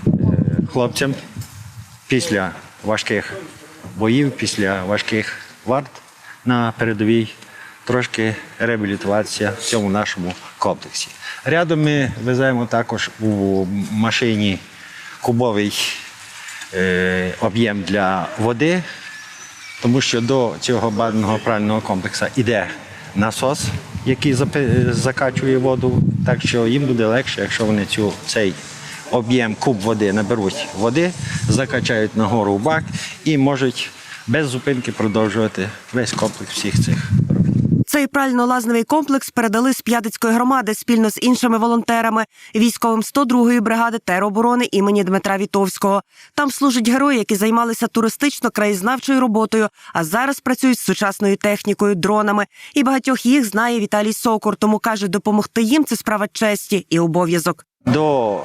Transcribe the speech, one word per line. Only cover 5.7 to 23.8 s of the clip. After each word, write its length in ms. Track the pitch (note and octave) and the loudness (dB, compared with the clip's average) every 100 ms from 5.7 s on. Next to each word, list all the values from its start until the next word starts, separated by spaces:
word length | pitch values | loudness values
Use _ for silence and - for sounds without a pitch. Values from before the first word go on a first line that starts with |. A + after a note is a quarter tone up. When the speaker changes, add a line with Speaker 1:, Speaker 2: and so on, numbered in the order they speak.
| C3+ C#3 - - - - - A#2+ | -2 -2 -14 -20 -20 -20 -8 -2
Speaker 1:
на 280 | B2 A#2 - | 0 0 0
передовій 520 | A2+ G#2 A2 A#2 A2 - - - - - - | -2 0 2 2 0 -8 -20 -20 -20 -14 -4
трошки 500 | B2 A#2 - A2 G#2+ - - | -2 -2 -2 -2 -4 -10 -6
реабілітуватися 920 | A#2 A2+ G2+ G2 G2 G#2 G2+ - G#2 G2+ | -2 -2 -2 -2 0 0 0 -2 -4 -4
в 40 | |
цьому 260 | - A#2 G2+ | -2 0 0
нашому 440 | G2+ G#2 - F2+ F2+ - - | 0 -2 -4 -6 -8 -12 -4
комплексі. 500 | G#2 F2 - - - - - - - | -2 -2 -6 -10 -10 -12 -14 -8 -2
Рядом 380 | D#3+ E3+ D#3+ | 0 2 2
ми 280 | D3+ D3 C3 A2 | 2 2 0 -2
веземо 420 | A2+ B2+ C3+ B2 A#2 | -2 2 2 2 0
також 440 | A#2 A2+ A2 - - | -2 -2 -4 -6 -2
у 440 | A2 G#2 G2 F#2+ F#2 G2+ F#2+ | 0 2 2 2 0 -2 -2
машині 680 | G#2+ A2 - A#2+ G#2+ G#2 F2+ - - - - - - | 0 0 0 0 2 0 -2 -6 -20 -20 -18 -18 -8
кубовий, 520 | - A#2+ B2 G#2 G#2 - - - - - - - - - - | -2 2 2 2 0 -2 -6 -6 -12 -18 -20 -18 -16 -16 -8
е, 600 | F#2 F#2 F2+ F#2 F#2 F2+ - | -2 0 0 0 0 -4 -4
об'єм 420 | A2+ G#2 A2+ G2+ | -2 0 0 0
для 460 | F2 G2+ F#2 F#2 E2 - | -2 0 0 0 -4 -2
води, 440 | A2 A#2 D#3 F3+ E3 - - - - - - - - - | -2 0 0 0 -4 -12 -16 -18 -18 -20 -20 -20 -18 -4
тому 200 | A#2+ C3 | 2 2
що 200 | - A#2+ | 2 0
до 320 | A#2+ C3+ A#2 D#2+ | 2 2 2 -2
цього 320 | - A#2 A2+ | -2 0 0
банного 480 | G#2 A2+ A2 G#2 G#2+ | 0 0 0 0 0
прального 380 | - G#2+ G#2 A2 | 0 0 0 0
комплексу 440 | - F#2+ F#2+ - G#2+ C3+ | -2 -4 -4 -4 -4 0
іде 320 | A#2 A2 F2+ - - - - G2 | 0 0 -2 -8 -16 -18 -8 -2
насос, 500 | A2 - C3 D3+ - - | -2 0 -2 -2 -4 -6